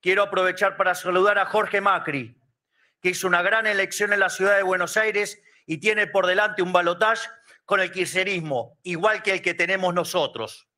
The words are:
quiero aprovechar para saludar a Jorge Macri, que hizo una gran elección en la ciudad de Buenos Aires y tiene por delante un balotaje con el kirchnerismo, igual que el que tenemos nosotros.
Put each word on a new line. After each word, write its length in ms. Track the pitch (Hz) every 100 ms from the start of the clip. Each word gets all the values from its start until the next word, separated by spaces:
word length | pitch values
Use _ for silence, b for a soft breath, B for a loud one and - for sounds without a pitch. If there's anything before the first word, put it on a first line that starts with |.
quiero 220 | 180 190
aprovechar 540 | 202 185 185 180 196 190
para 180 | 185
saludar 440 | 180 175 180 196 202
a 80 | 190
Jorge 340 | 208 208 202
Macri, 580 | 202 180 160 143 113 - _ _ _ _ _ _
que 80 | 180
hizo 180 | 180 185
una 160 | 175
gran 240 | 180 220 214
elección 460 | 202 190 - 208
en 80 | 202
la 80 | 190
ciudad 280 | - 190 202
de 60 |
Buenos 340 | 185 185 175 -
Aires 460 | 220 208 202 - b b -
y 120 | 160
tiene 280 | 208 214 202
por 200 | 202 180
delante 360 | 185 208 208
un 100 | 180
balotaje 560 | 180 170 175 220 220 - B B B
con 160 | - 196
el 100 | 180
kirchnerismo, 880 | 185 170 170 185 185 156 131 113 _
igual 400 | 180 175 202 214
que 100 | 202
el 100 | 185
que 120 | 180
tenemos 400 | 170 170 190 180
nosotros. 760 | 175 170 180 143 117 110 - _